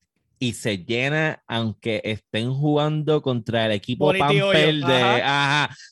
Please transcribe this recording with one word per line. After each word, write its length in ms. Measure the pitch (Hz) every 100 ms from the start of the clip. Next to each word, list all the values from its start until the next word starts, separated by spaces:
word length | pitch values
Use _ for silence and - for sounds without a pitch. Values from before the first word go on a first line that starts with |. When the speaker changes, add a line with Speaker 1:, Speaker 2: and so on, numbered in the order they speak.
| _ _ _ -
Speaker 1:
y 160 | 123
se 260 | 104 120 98
llena 640 | 87 117 135 156 156 - -
aunque 540 | 117 113 101 117 107
estén 500 | 104 107 _ 110 120
jugando 680 | 135 151 147 151 151 151 151
contra 440 | 135 120 113 113 110
el 40 |
equipo 320 | 104 - 123 147
Speaker 2:
Bonito 260 | - 143
y 100 | -
Hoyo, 100 | 196
Speaker 1:
Pamper 240 | 196 185 156
de, 280 | 135 131
Speaker 2:
ajá. 600 | 120 120 135 143 143 147
Speaker 1:
ajá. 120 | 139 - -